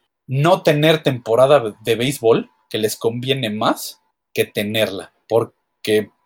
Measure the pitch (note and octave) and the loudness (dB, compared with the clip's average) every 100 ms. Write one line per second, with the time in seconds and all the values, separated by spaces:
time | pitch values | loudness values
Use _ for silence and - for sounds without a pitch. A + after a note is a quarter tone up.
0 | _ _ - C3+ D#3 F#3 F3 D3 D#3 D#3+ | _ _ -8 0 2 2 2 2 2 2
1 | D3+ B2 A2 A#2 C3+ D3 A2 G2 A2 A2 | 0 -4 0 2 6 4 2 -6 -4 -2
2 | B2+ C#3 A2+ A#2+ - _ _ A2 G#2+ - | -2 0 2 2 0 _ _ -4 -4 -2
3 | A#2 A#2+ B2+ C3+ A2+ G#2+ B2 - - - | -4 -4 -4 -4 -4 -2 -2 -2 -8 -16
4 | _ _ _ - G#2+ - G#2 A2 G#2 F#2+ | _ _ _ -6 -4 -4 -4 -2 -2 -4
5 | E2+ _ - A2+ A#2 _ _ _ - G#2+ | -14 _ -4 -2 -2 _ _ _ -2 -2
6 | G#2 _ | -2 _